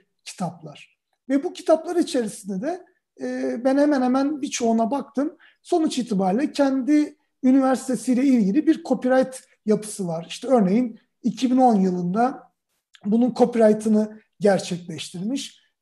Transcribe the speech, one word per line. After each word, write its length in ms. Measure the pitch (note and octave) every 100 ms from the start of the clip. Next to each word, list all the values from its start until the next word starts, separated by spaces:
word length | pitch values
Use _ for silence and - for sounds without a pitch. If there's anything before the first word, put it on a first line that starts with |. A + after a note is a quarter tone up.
| _ _
kitaplar. 760 | - - F3 - D3+ D3 - _ _ _ -
Ve 160 | C#4
bu 80 | E4+
kitaplar 440 | - - D#4+ E4 F4
içerisinde 720 | D4+ C4+ G#3+ - F#3+ F#3+ C4+
de, 200 | F4+ - _ _ _
e, 400 | B3+ B3+ C4 B3+
ben 140 | B3+ C#4
hemen 240 | D4 C#4
hemen 400 | B3+ C4 C#4 D4+
birçoğuna 480 | C4 - A#3 A3+ A3+
baktım. 460 | C#4 C4+ - D4 - _ _
Sonuç 360 | - F4 D#4+ -
itibariyle 540 | A#3 F#3+ F#3+ G3+ D4+
kendi 640 | - C#4 C4+ B3 D4+ D4 - _ _
üniversitesiyle 800 | B3+ C4+ C4 B3+ - B3 - B3
ilgili 420 | C#4 B3 F#3+ A3+ D#4
bir 160 | D#4
copyright 580 | - B3+ B3+ B3+ C4 - - _ -
yapısı 400 | G#3 G#3+ - F3+
var. 200 | E3 E3+
İşte 200 | - B3+
örneğin 500 | B3+ F#3 G#3+ B3 - _ _
iki 280 | A#3 - B3+
bin 60 | B3+
on 240 | B3+ G#3+
yılında 720 | F#3 F3+ F3 G3 B3 - - _ _ _ _ _
bunun 300 | G#3 A3+ B3
copyright'ını 840 | - A#3+ A#3+ A3 G#3+ A3 G#3+ G#3+ - _ _
gerçekleştirmiş, 1200 | G3+ F#3 - F3 F3 D#3 - F3+ G3+ C4+ - - _ _